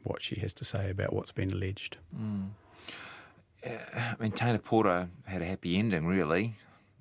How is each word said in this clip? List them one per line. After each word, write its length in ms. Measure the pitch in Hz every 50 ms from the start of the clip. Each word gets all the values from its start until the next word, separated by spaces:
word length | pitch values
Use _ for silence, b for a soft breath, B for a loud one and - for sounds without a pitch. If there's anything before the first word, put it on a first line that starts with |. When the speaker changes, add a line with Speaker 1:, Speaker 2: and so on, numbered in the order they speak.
| -
Speaker 1:
what 180 | - - -
she 140 | - - - 95
has 120 | 98 101 -
to 100 | - -
say 240 | - - 101 98 95
about 240 | 95 95 98 - -
what's 180 | 98 - -
been 200 | - - 98 95
alleged. 440 | 98 95 95 95 98 - - - - - - - - -
Speaker 2:
Mm. 300 | 110 107 104 98 98 98 104 B B B B B B B B B B B B B B B B B _ _ _ - -
Uh, 40 | 120 117 - - - -
I 200 | 117 120 117 110 -
mean, 100 | 113 107 101
Tana 260 | - 120 120 113 101
Porter 500 | - - 113 110 107 98 87 90 90 87 87 - -
had 160 | - 95 90
a 40 | 85
happy 320 | 87 95 - - 87 87
ending, 300 | 98 110 113 92 80 78
really. 480 | 87 95 95 80 76 82 92 110 117 110 b b b b b b b b -